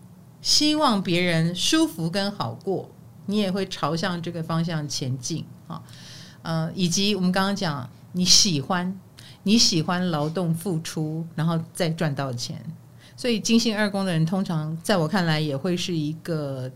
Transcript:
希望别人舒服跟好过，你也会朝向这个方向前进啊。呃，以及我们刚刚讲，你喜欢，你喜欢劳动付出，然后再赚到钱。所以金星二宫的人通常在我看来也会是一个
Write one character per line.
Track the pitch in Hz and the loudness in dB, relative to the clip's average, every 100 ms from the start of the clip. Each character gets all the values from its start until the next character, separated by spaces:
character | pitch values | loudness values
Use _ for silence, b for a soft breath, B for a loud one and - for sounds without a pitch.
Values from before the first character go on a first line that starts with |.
| - - - - | -20 -20 -20 -8
希 | - - 302 | 2 4 4
望 | 302 294 208 | 4 4 4
别 | 185 170 | 2 2
人 | 180 165 165 | 4 4 2
舒 | 180 - 320 320 | 0 2 4 2
服 | 160 165 | 0 -2
跟 | 190 196 | 0 -2
好 | 202 117 113 | -2 -6 -4
过， | - 185 - - - - - | -4 -4 -4 -14 -20 -14 -4
你 | 208 | 0
也 | 196 | 0
会 | 190 190 | 0 -2
朝 | - 147 | -2 -2
向 | 165 190 175 | 0 -2 -4
这 | 165 | -6
个 | 170 | -6
方 | 160 165 | -2 -2
向 | 165 160 147 | 0 -2 -4
前 | - 135 127 | -4 -4 -4
进 | - 160 160 - - | -4 -6 -8 -14 -14
啊。 | - B B B B B B | -14 B B B B B B
呃， | 170 160 160 | -6 -4 -2
以 | - 180 | 0 0
及 | 180 202 | 2 2
我 | 202 | 2
们 | 180 | 2
刚 | 185 | 2
刚 | 190 | 2
讲， | 202 185 143 - B B | 0 -2 -2 -6 B B
你 | 180 | 0
喜 | 180 - 202 151 | 6 6 6 2
欢， | 131 185 175 190 - B B B | 0 -2 -2 -6 -12 B B B
你 | 190 226 | 2 4
喜 | - 165 | 4 2
欢 | 160 180 185 | 2 0 0
劳 | 156 151 | 0 -2
动 | 165 175 | -2 -2
付 | 165 208 160 | -2 -2 -4
出， | 165 - 156 160 165 | -4 -4 -4 -4 -6
然 | - 160 | -4 -2
后 | 165 165 | -2 -4
再 | - 170 | -4 -2
赚 | 165 160 | 0 -2
到 | 139 135 | -2 -4
钱。 | 127 - - - 160 - B B | -6 -8 -8 -12 -14 -18 B B
所 | - 254 | -6 -2
以 | 226 | 0
金 | 165 226 | 4 4
星 | 226 208 | 4 2
二 | 214 | 0
宫 | 196 190 | 0 0
的 | |
人 | 165 | 2
通 | 160 185 | 2 2
常 | 196 160 156 160 | 0 -2 -2 -4
在 | - 208 | 0 2
我 | 151 | 2
看 | 202 170 | 2 2
来 | 156 | 2
也 | 151 | 0
会 | 135 185 175 | 0 0 -2
是 | 175 | 0
一 | 165 151 156 | -2 -2 -4
个 | - 135 143 135 127 | -4 -4 -4 -6 -8